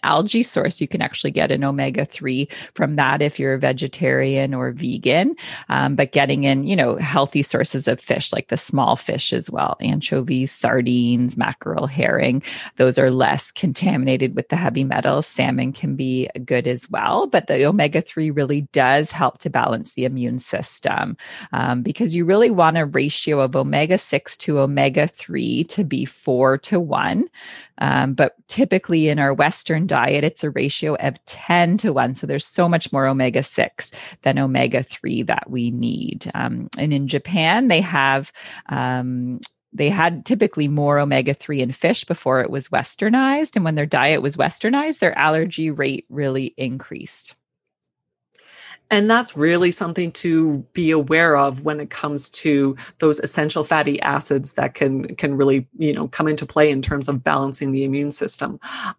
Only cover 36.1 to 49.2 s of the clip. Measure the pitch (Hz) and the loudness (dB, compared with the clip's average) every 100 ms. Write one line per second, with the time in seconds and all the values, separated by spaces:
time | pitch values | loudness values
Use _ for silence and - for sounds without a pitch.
36.1 | - - - 120 120 - - 151 139 139 | -8 -8 -6 -4 -6 -6 -4 0 0 0
37.1 | 143 - 180 160 214 262 165 180 151 135 | -4 -2 0 2 4 4 2 2 2 2
38.1 | 135 139 - - - - - 127 127 127 | 2 -2 -14 -18 -16 -6 -4 -2 -2 -2
39.1 | 127 123 123 - _ _ - 147 196 170 | -4 -4 -4 -8 _ _ -2 0 4 2
40.1 | 170 - 208 - - 147 147 143 143 143 | 0 -2 2 2 2 0 2 2 2 2
41.1 | 135 131 143 - 143 127 131 165 160 - | 0 0 -4 -4 -2 -2 0 0 0 -2
42.1 | 170 135 131 - 135 - 123 123 - 208 | -4 0 0 0 -4 -4 -4 -2 -2 2
43.1 | 254 269 285 311 220 160 151 147 139 139 | 2 2 0 0 0 0 0 0 2 4
44.1 | 156 143 151 139 - 220 277 311 302 - | 2 0 0 -2 0 0 0 0 0 0
45.1 | - 156 160 170 165 160 151 139 135 - | 4 4 4 0 -2 -4 -2 -2 -4 -8
46.1 | 131 139 131 131 - 131 131 - - - | -4 -2 -2 -4 -6 -6 -6 -10 -14 -12
47.1 | - - - _ _ _ _ _ _ _ | -12 -12 -14 _ _ _ _ _ _ _
48.1 | _ _ - _ - - - - 208 214 | _ _ -20 _ -20 -20 -14 0 2 4
49.1 | 226 | 4